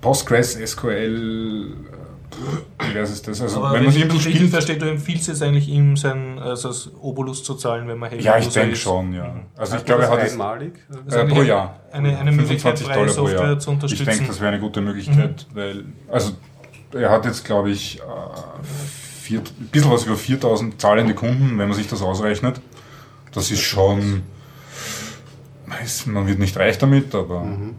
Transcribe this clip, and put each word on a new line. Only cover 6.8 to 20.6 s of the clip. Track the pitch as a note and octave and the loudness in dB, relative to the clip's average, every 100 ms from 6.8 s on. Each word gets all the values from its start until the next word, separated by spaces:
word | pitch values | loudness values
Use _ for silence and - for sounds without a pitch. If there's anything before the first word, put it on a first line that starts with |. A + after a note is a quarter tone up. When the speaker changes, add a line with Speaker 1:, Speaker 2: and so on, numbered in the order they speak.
| - - | -12 -12
Speaker 2:
Obolus | C#3+ C3 C3 C3 | -10 -6 -6 -6
zu | - | -8
zahlen, | C#3 B2+ A#2 A#2+ | -6 -4 -4 -4
wenn | A#2 | -8
man | A#2 | -8
Heavy | A#2 | -4
Speaker 1:
Ja, | - A2 | 2 4
ich | A#2+ | 4
Speaker 2:
User | A#2+ | 2
Speaker 1:
denk | A2 | 0
Speaker 2:
ist. | A#2 | 0
Speaker 1:
schon, | G#2 F#2 F#2 | 0 0 -2
ja. | F2+ | -4
Speaker 2:
Mhm. | F2 F2 F2+ - | -8 -10 -14 -10
Speaker 1:
Also, | G#2+ | -6
ich | A2+ | -6
Speaker 3:
Hat | A#2 | 2
Speaker 1:
glaube, | A#2+ | 2
er | B2 | 4
Speaker 3:
das | A#2+ | 2
Speaker 1:
hat | A2 | 0
es | |
Speaker 3:
einmalig? | A2+ G2+ A#2 D3+ F3 _ | -2 -6 -6 -10 -14 _
Speaker 2:
Das | C3+ | -18
ist | C#3 | -2
Speaker 1:
Äh, | B2 | 2
Speaker 2:
eigentlich | A#2 | 4
Speaker 1:
pro | C#3+ | 6
Speaker 2:
eine, | C3 | 6
Speaker 1:
Jahr. | G2+ F#2+ - - | 4 0 -8 -14
Speaker 2:
eine, | D3 C#3+ C#3 | -2 0 0
eine | C#3+ | 2
Möglichkeit, | D3 - C3+ B2+ A#2+ | 4 4 2 0 0
Speaker 1:
Fünfundzwanzig | - | -2
Dollar | C#3 | 0
Speaker 2:
freie | G#3 | 2
Speaker 1:
pro | - - | 2 2
Jahr. | F#2 | 2
Speaker 2:
Software | C#3+ C#3+ | 2 0
zu | D3 | 0
Speaker 1:
Ich | C#3+ C#3+ - | -2 0 -2
denk, | |
Speaker 2:
unterstützen. | C#3 G#2+ G#2 | 0 0 0
Speaker 1:
das | F#2+ | 0
wäre | G#2 | 0
eine | G2+ | 0
gute | G#2 G#2+ | -2 -2
Möglichkeit, | G2+ G2+ F#2+ C#3+ - - - | -2 -4 4 4 4 -2 -12
Speaker 2:
Mhm. | G#2+ | -8
Speaker 1:
weil, | G2 G2 G2+ - - | -8 -8 -12 -16 -4
also, | B2 G#2 F#2 - - - - - | -2 -2 -4 -14 -20 -20 -20 -12
er | C3 A2+ | -2 2
hat | A2 A#2+ | 4 2
jetzt, | A#2 | -6
glaub | - G#2+ G2+ | -2 0 0
ich, | G2+ - - | -2 -4 -12
äh, | - A#2+ F2+ - E2 - - C#3+ - - - - | -12 -12 -12 -14 -14 -14 -12 -10 -10 -14 -16 -16
vier, | - A2 | -6 -6
ein | G#2+ - B2 | -6 -12 -2
bisschen | D3 C#3+ | 4 6
was | A#2+ A2 | 4 2
über | G#2 | -2
viertausend | - C3 B2 A2 | 0 0 2 2